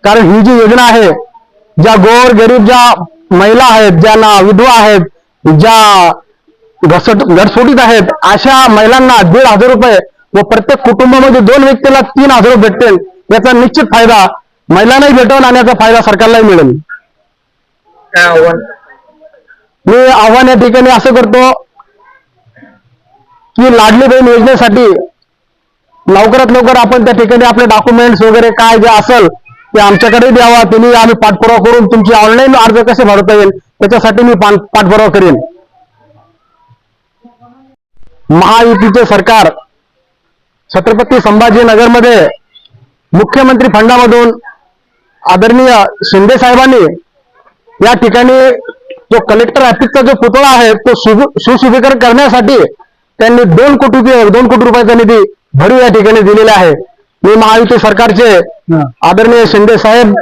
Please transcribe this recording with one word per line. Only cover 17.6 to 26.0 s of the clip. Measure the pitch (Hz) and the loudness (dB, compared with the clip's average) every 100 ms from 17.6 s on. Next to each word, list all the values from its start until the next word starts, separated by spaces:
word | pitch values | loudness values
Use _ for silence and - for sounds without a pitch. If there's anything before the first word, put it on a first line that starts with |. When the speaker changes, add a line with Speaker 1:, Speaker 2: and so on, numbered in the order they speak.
| _ _ _ _ _ | _ _ _ _ _
Speaker 2:
काय | 180 | -4
आव्हान? | 175 165 165 165 - - _ _ _ _ - _ _ _ _ _ - | -2 0 0 -2 -10 -20 _ _ _ _ -20 _ _ _ _ _ -2
Speaker 1:
मी | 233 254 | 0 2
आव्हान | 254 220 233 254 | 0 0 0 0
या | |
ठिकाणी | 247 240 247 247 | 0 0 0 0
असं | 240 269 | 0 0
करतो | 247 233 247 254 254 - _ _ _ _ _ _ _ 719 _ - _ _ _ _ _ _ _ _ - | 0 0 0 0 -2 -10 _ _ _ _ _ _ _ _ _ -20 _ _ _ _ _ _ _ _ -4
की | 254 233 | 0 2
लाडली | 220 220 269 | 2 0 2
बहीण | 254 247 | 2 2
योजनेसाठी | 233 226 247 240 208 233 170 359 _ _ _ _ _ _ _ _ _ | 2 0 0 0 0 0 0 -6 _ _ _ _ _ _ _ _ _